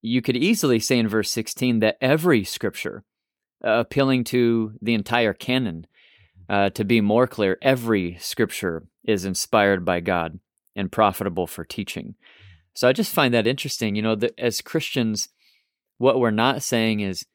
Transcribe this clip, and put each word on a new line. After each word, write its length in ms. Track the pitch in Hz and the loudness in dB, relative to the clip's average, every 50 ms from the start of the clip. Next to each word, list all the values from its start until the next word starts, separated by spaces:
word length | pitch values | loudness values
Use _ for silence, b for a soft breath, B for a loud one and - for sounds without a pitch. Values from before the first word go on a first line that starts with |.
you 200 | - 113 117 127 | -4 0 -2 0
could 160 | 117 - 127 120 | 0 0 0 2
easily 420 | 135 190 233 208 - 143 123 113 | 2 2 2 2 2 2 2 2
say 180 | - - 131 123 | 2 2 2 2
in 80 | 113 110 | 2 2
verse 220 | 101 110 101 - | 2 0 0 0
sixteen 500 | - - 107 - - - 131 127 120 113 | -4 -6 -6 -8 -6 -4 -2 0 2 2
that 180 | 107 107 104 _ | 2 2 0 _
every 420 | - 131 143 160 156 180 156 113 95 | 0 2 2 2 4 4 4 2 2
scripture, 600 | - - - - 104 - - - - - - 98 _ _ _ _ _ _ _ _ _ _ _ - | -2 -8 -6 -6 -6 -6 -6 -10 -10 -10 -12 -18 _ _ _ _ _ _ _ _ _ _ _ -2
uh, 80 | - 110 117 | 0 0 0
appealing 440 | 117 - - 143 139 135 135 127 120 | 0 -2 0 0 2 2 2 0 0
to 480 | - - 123 120 117 117 113 110 110 110 113 | 0 0 2 2 4 2 2 0 -4 -8 -8
the 120 | - 107 117 | -4 -2 -2
entire 400 | 110 98 - 120 120 117 107 95 | -2 0 0 0 2 2 2 0
canon, 540 | _ - - 123 131 127 107 82 82 85 _ b b b b b b b b b b b _ | _ -4 -2 -2 -2 -2 -4 -6 -10 -12 _ b b b b b b b b b b b _
uh, 200 | 104 101 98 98 | 0 0 0 0
to 120 | 98 - 110 | 0 -2 0
be 180 | 98 120 113 | 2 4 4
more 260 | 104 101 104 117 127 123 | 4 4 4 4 4 2
clear, 300 | - - 107 95 92 - | 2 0 0 0 0 2
every 560 | - 135 135 127 117 113 113 101 90 87 87 87 | 2 2 2 2 2 0 0 0 0 -2 -6 -8
scripture 680 | - - - - 117 98 - - - 92 82 80 - - _ _ _ | -10 -10 -2 -2 -2 -2 -2 -6 -4 -4 -4 -6 -10 -14 _ _ _
is 220 | - 110 98 87 | -2 -2 -2 0
inspired 600 | 98 92 - - - - 110 104 101 98 92 90 | -4 -4 -4 -6 0 2 4 4 4 2 2 0
by 140 | 90 90 87 | -2 -2 -2
God 400 | 85 92 92 87 82 82 78 - _ _ _ _ _ _ _ | 0 -2 -2 -2 -2 -4 -8 -12 _ _ _ _ _ _ _
and 160 | - 98 92 | -6 -6 -6
profitable 560 | - - 110 101 92 - 104 98 87 85 90 82 | 0 2 2 2 2 0 -6 -4 -2 -4 -6 -6
for 160 | - - 82 | -6 -12 -12
teaching. 500 | _ - - 98 - - 98 - - - _ b b b b b b b b b b b | _ -8 -10 -8 -8 -8 -12 -12 -12 -16 _ b b b b b b b b b b b
So 120 | - - 123 | 0 2 2
I 60 | 131 | 2
just 200 | - 220 - - | 2 -2 -2 0
find 200 | - 147 127 120 | 0 2 2 2
that 140 | 117 107 113 | 2 2 2
interesting. 480 | 131 143 - 139 - - 117 110 101 | 0 -2 -4 -8 -6 -4 -4 -2 -2
You 60 | 107 | -2
know, 140 | 107 110 110 | 0 0 0
that 180 | 107 110 120 - - | 0 -2 -4 -4 -2
as 240 | 123 120 110 - | -4 -4 -2 -4
Christians, 680 | - - - 160 147 - - 139 120 110 107 107 - - _ _ _ _ _ _ _ _ _ _ _ _ _ _ | -10 -4 -4 -4 -4 -2 -2 -2 -2 0 -2 -4 -6 -8 _ _ _ _ _ _ _ _ _ _ _ _ _ _
what 220 | 120 131 120 127 | 2 4 4 4
we're 120 | 120 117 | 2 2
not 320 | 107 107 113 131 139 113 139 | 2 2 2 2 2 0 -2
saying 380 | - - 117 113 110 110 104 | -2 0 2 2 2 0 0
is 240 | 104 98 95 90 - _ | -2 -4 -6 -8 -12 _